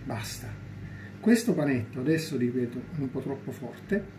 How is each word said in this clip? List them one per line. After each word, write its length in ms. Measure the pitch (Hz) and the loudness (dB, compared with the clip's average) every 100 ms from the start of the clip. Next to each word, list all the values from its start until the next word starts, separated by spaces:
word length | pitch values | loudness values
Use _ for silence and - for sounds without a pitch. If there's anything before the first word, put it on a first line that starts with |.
Basta. 640 | 135 117 107 - - - - - - - - - | -4 -4 -4 -8 -8 -10 -10 -10 -10 -10 -10 0
Questo 320 | - 226 - | 6 6 6
panetto, 460 | 165 143 127 107 131 | 4 4 2 0 -2
adesso 380 | 131 160 - 135 | 4 4 2 2
ripeto, 400 | 120 127 120 123 117 156 | 2 2 0 -4 -6 -4
è 20 | |
un 100 | 135 | -2
po' 80 | 131 | -2
troppo 320 | 123 135 - | -4 -4 -6
forte 520 | - 120 - - 202 - | -8 -10 -10 -2 -2 -2